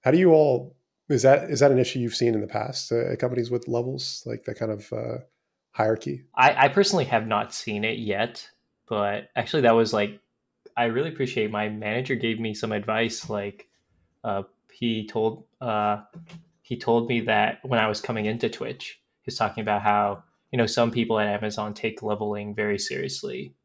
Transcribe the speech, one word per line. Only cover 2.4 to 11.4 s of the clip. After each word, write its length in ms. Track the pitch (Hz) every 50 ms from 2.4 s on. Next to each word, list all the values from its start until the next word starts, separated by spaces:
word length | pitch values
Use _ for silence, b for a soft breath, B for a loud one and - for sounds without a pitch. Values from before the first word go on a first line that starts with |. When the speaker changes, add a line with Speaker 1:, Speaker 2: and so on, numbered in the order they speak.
Speaker 1:
the 60 | 104
past, 440 | - - 110 110 - - - - -
uh, 200 | 117 117 - -
at 80 | 123 -
companies 300 | 127 123 123 120 117 120
with 180 | 123 120 -
levels, 560 | - 120 120 120 127 135 131 131 - - - -
like, 180 | 120 117 113 _
that 140 | - 117 -
kind 120 | 113 110
of, 200 | 107 104 101 -
uh, 260 | - 110 117 117 117 123 127 _ _ _ _ _ _ _ _ _
hierarchy? 540 | _ - 110 107 113 - - - - - - _ _
Speaker 2:
I, 300 | - 127 143 - - 135
I 20 | 143
personally 360 | - 294 294 - 196 175 131
have 200 | - 123 110 110
not 260 | 113 110 104 107 - -
seen 300 | - - 117 104 104 107
it 160 | 110 117 117
yet, 480 | 113 104 95 101 113 120 - - - - _ _ _ _ _ _ _
but 420 | _ 110 104 104 101 104 104 - _ _
actually 260 | 123 113 - - 156 127
that 120 | 117 113
was, 180 | 117 113 110 113
like, 260 | 107 104 104 104 - _ _ _ _ _ _ _ _ _ - _
I 100 | 123 120
really 240 | 117 113 127 151 165
appreciate 420 | - - 135 123 - 123